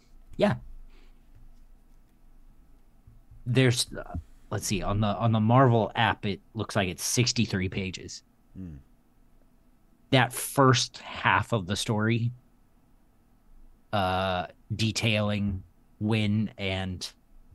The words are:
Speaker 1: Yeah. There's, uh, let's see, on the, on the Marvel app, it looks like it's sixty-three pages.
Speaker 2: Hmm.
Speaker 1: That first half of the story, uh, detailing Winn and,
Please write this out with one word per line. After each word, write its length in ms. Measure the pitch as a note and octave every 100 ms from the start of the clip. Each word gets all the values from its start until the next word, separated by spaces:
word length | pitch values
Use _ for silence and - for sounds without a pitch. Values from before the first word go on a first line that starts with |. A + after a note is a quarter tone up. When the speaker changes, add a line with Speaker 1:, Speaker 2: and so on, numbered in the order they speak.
| _ - - -
Speaker 1:
Yeah. 180 | G3+ B2 - - - - - - - - - - - - - - - _ - - - - - - - - - - - - B2
There's, 420 | B2 C3 A#2+ -
uh, 240 | - - E2+ - - -
let's 160 | G#2+ -
see, 140 | F#2+
on 180 | E2 G#2
the, 60 | G#2+
on 240 | G2+ A#2
the 80 | A2
Marvel 520 | G#2+ B2 C3+ A#2 G#2 -
app, 300 | A2 G2 G#2+
it 160 | F#2 -
looks 220 | A2 G2 A2
like 140 | F#2
it's 140 | E2+
sixty-three 680 | - - B2 - G#2+ G2 F#2
pages. 540 | G#2 F#2+ E2+ - - - _ _ F#2
Speaker 2:
Hmm. 200 | F#2 C#2+ C2+ _ _ _ _ - _ _ _ _ _ _ _
Speaker 1:
That 200 | C3 B2
first 680 | - - - C3 B2 - -
half 540 | - - A#2+ F#2+ -
of 120 | G2+ F2
the 100 | G2+
story, 560 | - G#2+ G#2+ A#2 A#2+ B2 _ _ _ _ _ _ _ _ _ _ _ - - - _
uh, 560 | G#2 F#2 F#2 F#2+ F2+ F2 - - G2+
detailing 880 | A2 G#2 A2+ G#2+ G#2 G#2 G2+ F#2+ - _ _ -
Winn 520 | G#2+ A2 G#2+ G#2+ G#2 -
and, 540 | G2 F#2+ F#2 F2+ - - _ - -